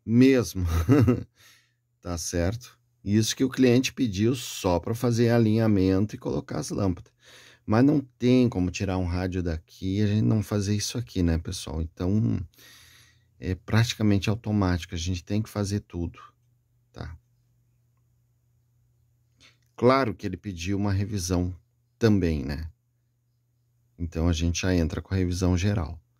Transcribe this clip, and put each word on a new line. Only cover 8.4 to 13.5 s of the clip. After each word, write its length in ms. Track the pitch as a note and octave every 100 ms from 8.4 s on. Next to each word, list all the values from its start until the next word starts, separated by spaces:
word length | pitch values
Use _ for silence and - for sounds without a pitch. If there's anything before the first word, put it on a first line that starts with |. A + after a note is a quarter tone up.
| A#2+
como 220 | F#2+ F2+
tirar 260 | - F#2+ F#2
um 100 | F2
rádio 360 | F2+ F#2 F#2
daqui 560 | F2 D#2+ - - F#2+ G2
e 40 |
a 40 | G#2
gente 160 | G#2+
não 200 | A#2+ A2
fazer 320 | G2+ G#2 G2
isso 220 | G#2 - B2
aqui, 240 | A#2+ F#2
né, 160 | E2+ E2
pessoal? 460 | E2+ F2+ - D#2
Então, 580 | E2 - F#2 G#2+ A2+ G2+ E2+ _ - - - - _ _ _ _
é 160 | C#2